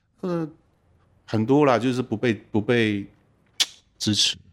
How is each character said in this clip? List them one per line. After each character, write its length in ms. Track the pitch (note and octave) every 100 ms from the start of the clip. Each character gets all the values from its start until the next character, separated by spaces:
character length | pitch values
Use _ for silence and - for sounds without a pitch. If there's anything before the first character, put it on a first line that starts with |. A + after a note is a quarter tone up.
| _ _
呃， 300 | F#3 E3+ D#3 - _ _ _ _ _ _ -
很 200 | A2 A2
多 200 | C#3+ D3
啦， 140 | A#2
就 140 | B2+
是 80 | B2
不 160 | B2 G#2+
被， 160 | B2 G#2+ -
不 80 | G#2+
被 440 | G2+ A#2+ A2 G#2 - _ _ _ _ - - - _ _
支 160 | -
持。 240 | G2+ - - -